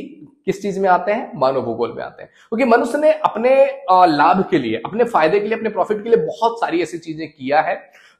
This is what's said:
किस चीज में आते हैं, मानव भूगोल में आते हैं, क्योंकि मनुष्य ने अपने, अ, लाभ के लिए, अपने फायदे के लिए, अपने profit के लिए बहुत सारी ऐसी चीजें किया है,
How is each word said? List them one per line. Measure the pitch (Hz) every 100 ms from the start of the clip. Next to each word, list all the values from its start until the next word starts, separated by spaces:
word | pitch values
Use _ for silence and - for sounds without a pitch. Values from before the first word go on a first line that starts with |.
| 294 - - _ -
किस | 190
चीज | 202 190
में | 196
आते | 175 175
हैं, | 220 269 -
मानव | 131 135
भूगोल | 117 113 117 -
में |
आते | 64 -
हैं, | - _ -
क्योंकि | 220 262
मनुष्य | 233 269 285
ने | 302
अपने, | 311 - - 240 269 277
अ, | - - 185 175
लाभ | 147 160 190 185
के | 160
लिए, | 117 107 -
अपने | 202
फायदे | 233 175 156 202
के | 208
लिए, | 220
अपने | 220
profit | 190 175 208
के | 226
लिए | 214 156
बहुत | - 226 226
सारी | 151 165
ऐसी | 160 170
चीजें | 160 156 156
किया | - 131 139
है, | 170 214 - _ _ -